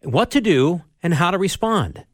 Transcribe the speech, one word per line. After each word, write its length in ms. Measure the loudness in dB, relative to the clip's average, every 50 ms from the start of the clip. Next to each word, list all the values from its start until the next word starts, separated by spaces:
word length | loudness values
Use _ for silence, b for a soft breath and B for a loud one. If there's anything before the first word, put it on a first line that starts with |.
| -8
what 260 | -2 0 0 0 2
to 100 | 0 0
do, 440 | 2 2 2 4 4 2 0 -2 -6 _ _ _
and 140 | -2 -2 0
how 160 | 2 2 0
to 80 | 0 0
respond. 640 | -2 -2 -2 -2 -2 0 0 0 -2 -2 -6 -16 -20 _